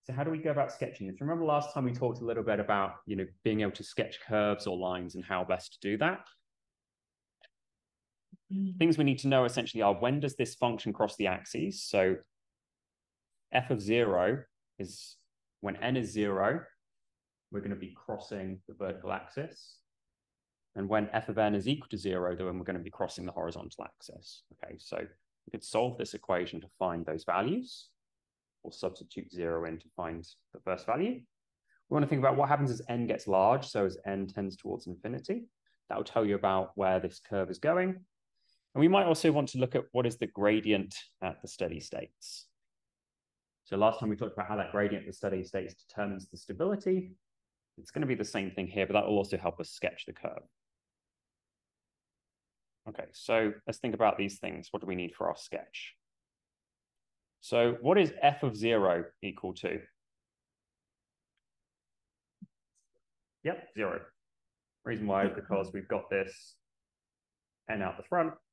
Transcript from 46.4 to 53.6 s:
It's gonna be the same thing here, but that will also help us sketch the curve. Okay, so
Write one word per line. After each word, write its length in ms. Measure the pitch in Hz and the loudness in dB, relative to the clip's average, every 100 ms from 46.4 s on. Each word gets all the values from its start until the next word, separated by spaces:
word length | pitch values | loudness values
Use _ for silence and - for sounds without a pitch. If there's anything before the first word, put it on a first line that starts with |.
| - 95 180 202 196 185 185 - _ _ _ _ _ - | -14 -4 -2 -2 0 -2 -2 -16 _ _ _ _ _ -20
It's 140 | - | -12
gonna 160 | 147 139 | -6 -2
be 80 | |
the 100 | 117 | -2
same 260 | 104 - 95 | -2 -4 -4
thing 160 | 95 90 | -6 -6
here, 200 | 104 95 | -2 2
but 80 | |
that 120 | 101 101 | 2 4
will 120 | 104 | 2
also 180 | 98 95 | 2 -2
help 240 | 87 - | -2 -4
us 100 | - | -12
sketch 340 | - - - - | -4 -6 -6 -16
the 60 | |
curve. 300 | - - - - _ _ _ _ _ _ _ _ _ _ _ _ _ _ _ _ _ _ _ _ _ _ _ - | -10 -10 -10 -16 _ _ _ _ _ _ _ _ _ _ _ _ _ _ _ _ _ _ _ _ _ _ _ -16
Okay, 160 | 107 - | -12 -14
so 400 | - - 113 110 104 | -14 0 2 2 -2